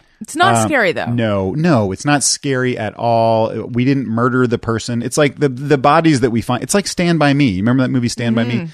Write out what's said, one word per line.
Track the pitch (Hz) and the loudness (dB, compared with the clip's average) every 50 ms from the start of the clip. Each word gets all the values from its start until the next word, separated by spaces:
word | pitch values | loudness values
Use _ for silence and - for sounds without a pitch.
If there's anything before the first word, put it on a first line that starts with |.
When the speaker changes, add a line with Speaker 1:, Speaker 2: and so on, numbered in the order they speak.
| _ _ _ _ | _ _ _ _
Speaker 1:
It's | 214 - - | -16 -10 -2
not | 311 349 392 - | 0 2 2 4
Speaker 2:
um, | - - - | 2 2 2
Speaker 1:
scary, | 302 254 208 175 123 | 0 0 0 0 -2
though. | 110 85 117 | -2 -4 -4
Speaker 2:
no, | 120 120 113 107 101 98 95 95 | -2 -2 0 0 0 0 0 -2
no, | - 151 165 180 147 117 104 92 | -2 0 2 2 2 2 2 0
it's | 95 - - | -4 -4 0
not | 147 147 139 - | 0 0 0 0
scary | - - - - 143 135 127 127 127 120 | -2 -4 -4 -4 -4 -2 -2 -2 -2 -4
at | 113 110 104 - | -4 -6 -8 -6
all. | - 113 117 117 113 113 113 113 110 113 - - 110 98 | -4 -2 0 2 2 2 2 2 2 0 0 -2 -6 -8
We | - 120 120 123 | -4 -2 0 2
didn't | 135 139 139 120 | 2 2 0 -2
murder | 101 113 117 120 120 120 127 127 | -2 -2 0 0 2 2 2 2
the | 117 120 | 2 0
person. | - - 117 113 107 - - 120 117 | -2 -2 -4 -4 -4 -4 -4 -4 -4
It's | 110 127 - | -4 -4 0
like | 160 151 139 - - | 0 0 0 0 0
the, | 147 139 | -2 -2
the | 127 123 147 139 151 | -2 -4 0 0 0
bodies | 135 - 143 151 165 160 160 151 120 | 2 4 4 4 4 4 4 2 2
that | 131 117 | 2 0
we | 117 113 | 0 -2
find. | - - 127 - 139 | -2 -2 -4 -4 -2
It's | - - | -2 -2
like | 202 - | -2 -2
Stand | - - - 175 175 170 156 | -2 -4 -2 0 0 2 2
By | 147 143 139 | 2 2 4
Me. | 143 147 117 90 | 2 2 2 2
Remember | 90 104 117 127 135 127 | 0 0 2 2 2 0
that | 123 | 0
movie, | 135 127 120 | 0 0 -2
Stand | 117 - - 120 117 110 | -2 -4 -2 -2 0 0
By | 117 117 | 0 0
Me? | 123 120 | 0 -2
Speaker 1:
Mm-hmm. | - 165 160 | -4 -4 -6